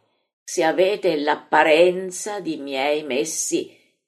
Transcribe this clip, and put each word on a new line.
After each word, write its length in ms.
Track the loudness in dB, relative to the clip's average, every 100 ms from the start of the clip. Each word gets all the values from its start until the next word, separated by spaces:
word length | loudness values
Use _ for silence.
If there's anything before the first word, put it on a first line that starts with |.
| _ _ _ _
se 220 | -12 -2 0
avete 500 | 2 2 2 0 0
l'apparenza 1300 | -2 -4 0 2 4 6 6 2 -4 -8 -10 -8
di 160 | -8 -8
miei 460 | -6 -4 -2 -2
messi 680 | -2 -4 -4 -4 -4 -4 -6 _ _ _